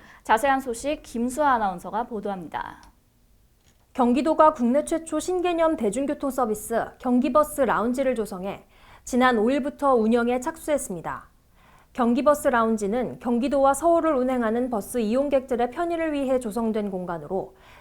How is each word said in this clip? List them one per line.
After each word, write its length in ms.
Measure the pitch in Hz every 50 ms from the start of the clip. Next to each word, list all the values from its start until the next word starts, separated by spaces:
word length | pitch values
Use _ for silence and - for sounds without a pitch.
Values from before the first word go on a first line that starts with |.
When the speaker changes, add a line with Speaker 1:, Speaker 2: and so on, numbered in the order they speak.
| - - - - -
Speaker 1:
자세한 360 | - - 285 285 277 269 269
소식 440 | 262 254 226 - - 285 311 302 -
김수아 480 | - - 226 240 254 254 311 302 277
아나운서가 560 | 254 226 214 190 180 180 - 180 185 214 240
보도합니다. 760 | 240 240 202 196 202 196 185 165 147 - 120 - - - - - - _ _ _ _ _ _ _ _ _ _ _ _ _ _ _ _ _ _ _ _ -
Speaker 2:
경기도가 600 | - 240 240 247 294 262 320 311 320 311 311 311
국내 320 | 269 247 233 254 269 247
최초 340 | - 330 320 320 - 311 311
신개념 560 | - 349 370 359 349 359 339 330 330 320 320
대중교통 540 | 320 226 202 190 254 285 277 285 294 294 269
서비스 560 | 254 277 247 214 208 208 - - 226 214 151 - - -
경기버스 600 | - 254 247 254 247 302 247 302 294 294 - 285
라운지를 560 | 262 202 165 180 208 247 247 269 269 262 240
조성해 480 | 220 202 - 202 180 185 196 170 - - _ _ _ - - - - -
지난 340 | - 254 240 254 254 247
오일부터 580 | 214 208 240 277 285 254 294 294 - 285 277 262
운영에 440 | 233 214 220 240 240 233 240 247 254
착수했습니다. 880 | 254 320 320 320 - 311 294 269 269 - 185 165 147 151 131 117 - - _ _ _ _ _ _ _ - - - _ _
경기버스 560 | - - 240 233 240 285 262 302 285 285 -
라운지는 720 | 277 254 233 226 220 226 208 208 190 214 254 233 151 123 -
경기도와 540 | - 247 240 233 262 277 285 277 269 269 277
서울을 420 | - 311 339 339 330 311 320 294
운행하는 540 | 247 254 262 262 247 233 214 220 240 254 240
버스 300 | 247 202 196 - - 247
이용객들의 720 | 220 208 233 262 285 285 285 269 254 262 247 226 240 247
편의를 420 | 254 320 349 339 349 320 330 311 294
위해 260 | 285 277 254 262 254
조성된 500 | 254 214 196 240 233 226 214 220 208 202
공간으로 680 | 190 180 180 175 170 165 147 147 185 185 - - - _ - - - -